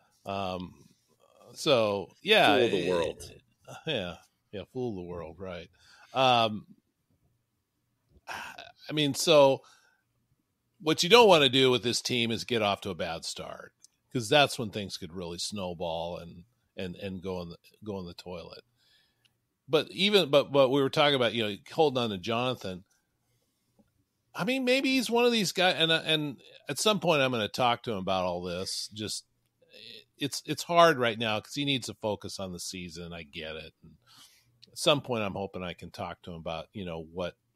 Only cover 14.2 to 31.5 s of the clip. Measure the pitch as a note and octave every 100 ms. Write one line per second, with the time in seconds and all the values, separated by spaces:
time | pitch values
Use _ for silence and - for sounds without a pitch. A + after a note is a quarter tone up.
14.2 | A2 D3 C#3 - A2+ G#2+ F#2+ - F2+ F2+
15.2 | F2 F2 - G2+ F#2 E2+ F2 E2 E2+ F2
16.2 | E2+ F2 - _ _ - F#2+ F2 G2+ F#2+
17.2 | F#2+ F#2 F2 E2+ _ _ G#2+ G2 F2 E2+
18.2 | F2+ F2 E2+ - - _ _ _ _ _
19.2 | _ _ _ _ - D#3 A#2+ - G3 G#3
20.2 | D3 C#3 B2 C#3 C3 C#3 C3+ D#3 D3 C#3
21.2 | A#2+ A2+ G#2+ G2+ - - D#3 B2+ A#2+ G2
22.2 | F2+ A#2 B2+ A#2+ G2 F#2 G2 _ _ _
23.2 | _ _ _ _ _ _ _ _ _ _
24.2 | _ - F3+ C4 B3+ C4 C4+ C4 A#3 A#3
25.2 | A#3+ A#3 F#3 - F3+ C#3+ E3 D#3+ D#3+ D#3
26.2 | D3+ A#2 - - - C#3+ A3 G#3 E3 D#3
27.2 | C3 B2 G#2 - B2+ A#2 - G#2 F#2 F#2+
28.2 | F2+ F2 F2+ F2 F#2+ - - G#2 G#2 -
29.2 | - _ _ _ _ - A2+ A2+ - _
30.2 | C#3+ - - D3+ - E3+ E3+ C#3+ A#2+ A2
31.2 | A2+ G#2+ -